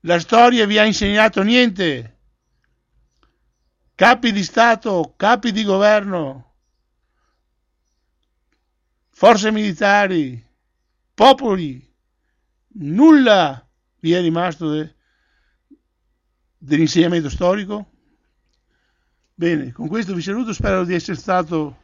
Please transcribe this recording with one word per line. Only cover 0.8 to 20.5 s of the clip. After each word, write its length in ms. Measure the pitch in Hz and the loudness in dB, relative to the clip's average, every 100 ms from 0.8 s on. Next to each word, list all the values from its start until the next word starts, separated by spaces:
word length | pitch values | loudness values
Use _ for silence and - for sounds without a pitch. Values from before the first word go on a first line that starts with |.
insegnato 600 | 214 196 202 208 220 - | 0 0 -2 0 0 0
niente. 760 | 202 247 247 190 175 131 110 _ _ _ _ _ _ _ _ _ _ _ _ _ _ _ _ _ _ | 0 2 0 -2 -4 -6 -12 _ _ _ _ _ _ _ _ _ _ _ _ _ _ _ _ _ _
Capi 380 | - 208 247 240 | 0 2 2 0
di 120 | 202 | -4
Stato, 720 | 180 - 233 226 226 185 156 _ | -4 0 2 0 -2 -4 -6 _
capi 360 | 202 240 233 | 0 0 -2
di 120 | 202 | -4
governo, 920 | 202 190 208 214 202 180 143 135 - _ _ _ _ _ _ _ _ _ _ _ _ _ _ _ _ _ _ _ _ _ _ _ _ _ _ | -2 0 2 2 -2 -6 -8 -12 -20 _ _ _ _ _ _ _ _ _ _ _ _ _ _ _ _ _ _ _ _ _ _ _ _ _ _
forze 400 | _ 202 214 214 | _ 4 4 0
militari, 920 | 214 208 165 202 208 196 175 135 117 _ _ _ _ _ _ _ | -2 -4 -2 0 2 0 -2 -4 -10 _ _ _ _ _ _ _
popoli, 800 | - 233 269 254 190 156 127 _ _ _ _ _ _ _ _ _ 208 | 2 4 4 0 -4 -6 -12 _ _ _ _ _ _ _ _ _ -12
nulla 880 | 147 185 311 302 247 202 151 131 _ _ _ _ | -6 4 6 8 6 4 2 -6 _ _ _ _
vi 140 | 160 | -2
è 80 | 180 | 0
rimasto 500 | 170 165 180 156 160 | 0 -2 -4 -6 -6
de-, 240 | 151 156 _ _ _ _ _ _ _ _ _ _ _ _ _ _ _ _ _ | -6 -8 _ _ _ _ _ _ _ _ _ _ _ _ _ _ _ _ _
dell'insegnamento 720 | 135 151 160 175 170 170 147 | -4 0 0 0 0 -2 -6
storico? 640 | - 180 202 190 208 196 _ _ _ _ _ _ _ _ _ _ _ _ _ _ - | -4 -2 -2 -6 -12 -14 _ _ _ _ _ _ _ _ _ _ _ _ _ _ -4
Bene, 360 | 170 160 131 | -2 -2 -6
con 160 | - 151 | -10 -8
questo 280 | 214 185 180 | -6 -6 -6
vi 60 | |
saluto, 300 | 170 214 226 | -6 -6 -6